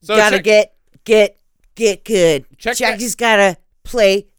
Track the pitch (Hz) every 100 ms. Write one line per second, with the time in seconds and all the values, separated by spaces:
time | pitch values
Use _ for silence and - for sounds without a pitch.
0 | - 214 208 190 185 214 208 _ _ _
1 | - 214 202 _ _ _ _ - 220 185
2 | - 214 170 147 - _ 220 247 240 220
3 | 233 - 233 214 196 170 _ _ - 247
4 | 202 196 202